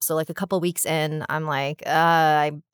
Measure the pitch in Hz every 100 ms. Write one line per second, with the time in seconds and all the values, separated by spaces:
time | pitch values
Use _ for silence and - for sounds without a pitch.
0 | - 160 156 165 190 190 175 170 - 160
1 | 151 156 - 156 156 139 139 151 - 156
2 | 165 165 156 151 147 147 -